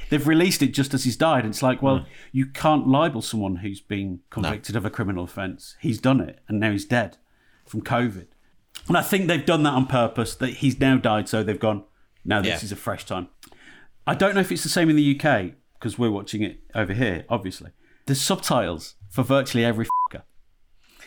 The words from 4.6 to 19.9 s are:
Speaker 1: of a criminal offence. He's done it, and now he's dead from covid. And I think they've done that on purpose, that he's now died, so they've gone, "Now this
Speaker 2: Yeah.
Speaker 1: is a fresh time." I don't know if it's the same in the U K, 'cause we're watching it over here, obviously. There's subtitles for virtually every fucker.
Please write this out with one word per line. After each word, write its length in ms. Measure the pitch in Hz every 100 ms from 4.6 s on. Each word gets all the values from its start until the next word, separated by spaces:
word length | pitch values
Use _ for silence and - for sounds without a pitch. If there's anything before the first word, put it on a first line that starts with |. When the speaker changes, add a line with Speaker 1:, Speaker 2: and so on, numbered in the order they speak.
| -
Speaker 1:
of 100 | 107
a 60 | 101
criminal 320 | - 101 92
offence. 540 | 87 - 95 - - -
He's 200 | - 107
done 200 | 262 131
it, 200 | - - -
and 100 | 107
now 140 | 107
he's 140 | 101 101
dead 320 | 120 101 - _ _ _ _ _
from 160 | 110
covid. 440 | - 120 123 92 85 _ _ _ _ - -
And 80 | 170
I 60 |
think 260 | - 196 175
they've 180 | 170 -
done 160 | 165
that 120 | 151
on 120 | 131 131
purpose, 480 | 127 117 - 113 -
that 180 | 131
he's 260 | 139 139 117
now 160 | 135 131
died, 320 | 113 107 101
so 160 | 110
they've 160 | 107 98
gone, 240 | 110 104 - _ _ _
"Now 160 | - 104
this 220 | 95 85
Speaker 2:
Yeah. 20 |
Speaker 1:
is 80 | 104
a 40 | 98
fresh 280 | - 98
time." 240 | - - - _ - - - - - - -
I 80 | 156
don't 180 | 196
know 60 | 196
if 100 | 185
it's 140 | 170
the 40 | 160
same 220 | 180 165
in 60 | 151
the 60 |
U 120 | 143
K, 400 | 139 156 120 92 - _ _
'cause 200 | 117 101
we're 120 | 117
watching 320 | 98 104 107
it 180 | 101 - -
over 180 | 117 95
here, 300 | 101 120 85 -
obviously. 420 | 110 95 - 82 _ _ _ -
There's 140 | 135
subtitles 720 | - 190 - 127 92 80 - - -
for 120 | -
virtually 420 | 131 135 127 120
every 200 | 117 110
fucker. 360 | 113